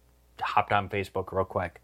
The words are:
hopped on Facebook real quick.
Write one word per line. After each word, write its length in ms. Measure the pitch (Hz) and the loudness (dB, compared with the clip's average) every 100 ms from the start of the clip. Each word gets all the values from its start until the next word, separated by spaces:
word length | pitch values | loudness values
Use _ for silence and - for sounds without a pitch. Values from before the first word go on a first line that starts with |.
| _ _ _ - | _ _ _ -8
hopped 320 | - 107 - | 0 2 4
on 160 | 104 95 | 2 2
Facebook 420 | 104 95 95 - | -2 -2 -4 -2
real 120 | 95 | 0
quick. 360 | 95 98 87 - | 0 0 -4 -8